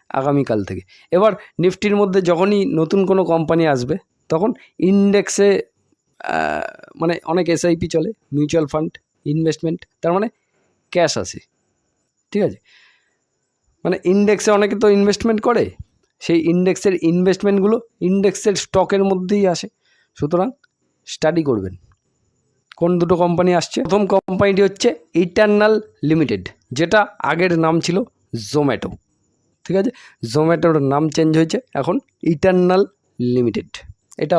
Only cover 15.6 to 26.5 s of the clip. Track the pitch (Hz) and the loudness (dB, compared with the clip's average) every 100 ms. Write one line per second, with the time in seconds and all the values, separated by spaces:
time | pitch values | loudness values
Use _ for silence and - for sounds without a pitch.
15.6 | 101 - - _ _ _ - 170 165 175 | -2 -6 -20 _ _ _ -2 0 2 0
16.6 | 185 190 202 180 165 175 185 180 202 196 | 0 0 -2 0 0 2 0 0 0 2
17.6 | 196 226 - _ 180 196 196 185 214 190 | 2 0 -4 _ -2 0 0 0 -2 -2
18.6 | - 190 180 196 196 185 185 202 190 165 | -2 0 0 0 0 -2 0 0 2 0
19.6 | 190 - _ _ _ - 147 175 208 247 | -6 -16 _ _ _ -8 -2 0 -2 -6
20.6 | _ _ _ _ - - 156 165 147 110 | _ _ _ _ -18 -4 -2 0 0 -2
21.6 | 92 90 _ _ _ _ _ _ _ _ | -4 -12 _ _ _ _ _ _ _ _
22.6 | _ - 170 175 175 175 175 175 180 175 | _ -4 0 0 0 2 2 2 2 0
23.6 | - - 165 196 196 196 - 185 202 196 | -2 -6 -2 0 2 0 -2 0 2 2
24.6 | 196 196 240 311 _ 160 180 226 214 208 | 0 0 -2 -2 _ -2 0 2 2 4
25.6 | 214 214 214 _ 143 160 139 104 92 | 2 2 -2 _ 0 0 0 -2 -8